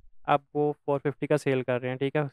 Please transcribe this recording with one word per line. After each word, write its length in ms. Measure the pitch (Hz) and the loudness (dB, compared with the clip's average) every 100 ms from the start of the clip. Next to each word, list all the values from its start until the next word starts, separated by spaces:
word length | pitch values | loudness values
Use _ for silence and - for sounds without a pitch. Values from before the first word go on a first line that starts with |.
| - - - | -20 -10 0
अब 200 | 143 _ | 0 _
वो 160 | 147 147 147 | 0 0 0
फ़ोर 220 | - 143 | -2 -2
फिफ्टी 260 | 147 135 147 | -2 -4 0
का 100 | 151 | 0
sale 240 | - 131 | 2 0
कर 180 | 127 123 | 0 -2
रहे 100 | 127 | -2
हैं, 80 | 127 | -4
ठीक 180 | 139 151 | -2 -2
है। 120 | 147 | -4